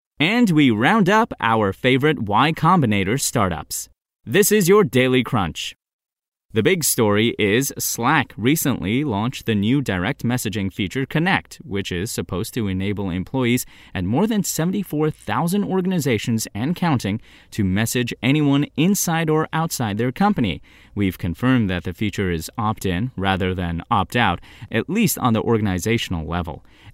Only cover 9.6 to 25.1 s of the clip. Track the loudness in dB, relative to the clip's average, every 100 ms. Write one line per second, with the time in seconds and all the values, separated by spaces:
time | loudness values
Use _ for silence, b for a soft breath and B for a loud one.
9.6 | 2 0 0 -2 -2 -4 -4 -2 -4 -4
10.6 | -4 -4 -4 -4 -4 -2 0 -2 -4 -16
11.6 | -8 -6 -4 -4 -4 -6 -6 -6 -6 -4
12.6 | -2 -2 -2 -4 -4 -4 -4 -2 2 0
13.6 | -2 B B -6 -2 0 0 0 -2 -2
14.6 | -2 -4 -4 -2 -2 -4 -6 -2 0 0
15.6 | 0 -2 0 0 0 0 0 -2 -2 -4
16.6 | -4 -2 0 0 0 -4 b b b -2
17.6 | 0 2 0 -2 -2 -2 0 2 2 2
18.6 | 0 0 2 2 0 -2 0 0 0 -2
19.6 | -4 -4 -4 -2 -2 0 0 2 -2 -4
20.6 | b b b -2 -2 -2 -4 -2 2 2
21.6 | 2 -2 -4 -4 -4 -2 -2 -2 -4 -4
22.6 | -2 -2 -2 -2 -4 -2 -2 0 0 -2
23.6 | -4 -6 0 0 0 2 2 0 B B
24.6 | -6 -4 -2 0 0